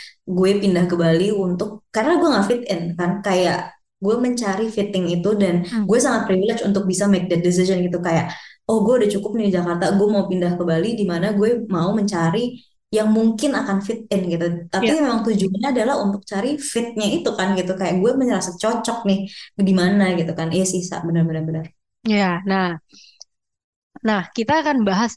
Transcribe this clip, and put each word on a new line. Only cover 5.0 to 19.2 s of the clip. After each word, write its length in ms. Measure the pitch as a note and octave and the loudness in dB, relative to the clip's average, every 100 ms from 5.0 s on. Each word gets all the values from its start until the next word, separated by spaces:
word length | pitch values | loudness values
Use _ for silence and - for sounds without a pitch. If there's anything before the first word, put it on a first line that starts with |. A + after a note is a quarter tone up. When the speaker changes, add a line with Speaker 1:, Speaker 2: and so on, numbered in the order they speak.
| F3 | -2
Speaker 1:
itu 160 | E3+ F3+ G#3+ | 0 0 0
dan 240 | G3 F3 F3 | 2 0 -2
Speaker 2:
Hmm. 160 | A#3 G3 | -2 2
Speaker 1:
gue 120 | A#3 | 2
sangat 240 | C4 A3+ G3+ | 2 0 0
privilege 340 | F#3 G3+ A3+ - | 0 0 0 0
untuk 180 | G3 G3 | 0 0
bisa 160 | F3+ G3+ | 0 2
make 240 | F#3+ F3 | 2 2
that 100 | E3+ F3 | 0 2
decision 320 | F3 F#3 F#3 F3+ | 2 2 2 0
gitu, 160 | F3 | -2
kayak, 320 | F3 E3 - - - - - | 0 0 -2 -6 -16 -12 -2
"Oh, 160 | A3 | 0
gue 120 | G3+ B3+ | 4 4
udah 120 | G3+ | 2
cukup 160 | G3 - A3+ | 0 -4 -2
nih 60 | G3+ | 0
di 40 | F3+ | 0
Jakarta, 260 | E3+ F3 F3+ | 0 -2 0
gue 140 | G3 G#3 | 2 2
mau 160 | G#3 F#3 | 2 0
pindah 260 | F#3 F3 F3 | 0 0 0
ke 60 | E3+ | 0
Bali 240 | E3 G3+ A3+ | 0 0 -2
di 80 | G3 | -2
mana 240 | E3+ F#3+ G3+ | 0 0 2
gue 240 | G#3+ A#3+ - | 2 0 -2
mau 240 | F3+ F3 | -2 0
mencari 640 | A3 G3+ F3 E3 G3+ B3 - _ _ _ | 0 0 0 0 0 -2 -6 _ _ _
yang 160 | G#3+ G#3+ | 0 2
mungkin 400 | A3 A3+ A3 D4 B3+ | 4 2 2 0 0
akan 220 | G3+ G3 G3+ | 0 -2 -2
fit 180 | A3+ - | -6 -2
in," 120 | F#3+ F3+ | -2 0
gitu. 200 | E3+ F3 F3 - | 0 -2 -4 -4
Tapi 160 | F#3+ A3+ | -2 0
Speaker 2:
Iya. 100 | D#4+ | 2
Speaker 1:
memang 220 | C#4+ A3+ | 2 0
tujuannya 460 | G#3+ G#3 F#3+ F#3+ C4 | 0 0 0 -2 -2
adalah 260 | B3+ A3 C#4 | 0 0 0
untuk 240 | G3+ G3+ - | 0 -4 -4
cari 320 | G3 B3 D4 | -4 -2 -4
fitnya 480 | - A#3 A#3 A3 G3+ | -4 -4 -4 -2 -2
itu 160 | - - - | 0 -2 -2
kan 160 | F#3+ | 0
gitu, 180 | F#3+ F3+ F#3 | 0 -2 -2
kayak 160 | F#3 F3+ | 0 2
gue 100 | G#3 C4+ | 2 2
merasa 300 | B3 G3 F3+ F3 | 2 0 -4 -4
cocok 400 | G#3+ A#3 A#3 G#3 G3 | -2 -2 -4 -4 0
nih 120 | G3 | 0